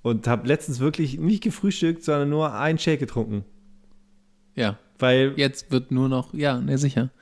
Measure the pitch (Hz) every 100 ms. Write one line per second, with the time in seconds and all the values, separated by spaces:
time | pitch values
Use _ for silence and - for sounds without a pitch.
0 | - 113 120 117 113 147 - 123 139 151
1 | 147 160 160 208 226 - 202 185 165 165
2 | - 147 143 151 156 107 147 160 - 147
3 | 131 120 113 104 101 - - - - -
4 | _ _ _ _ _ - 110 104 _ -
5 | 127 127 135 139 139 135 - 131 131 127
6 | 131 131 123 151 147 123 135 139 143 127
7 | 131 _